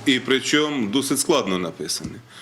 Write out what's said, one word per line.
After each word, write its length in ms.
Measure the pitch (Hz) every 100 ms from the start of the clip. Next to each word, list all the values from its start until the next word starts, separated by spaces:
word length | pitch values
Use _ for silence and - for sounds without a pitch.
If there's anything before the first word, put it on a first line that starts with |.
| -
І 140 | 127
причому 680 | 120 131 123 147 151 147 104
досить 320 | 123 135 139
складно 380 | - 151 101 92
написані. 580 | 87 - 76 - - - - -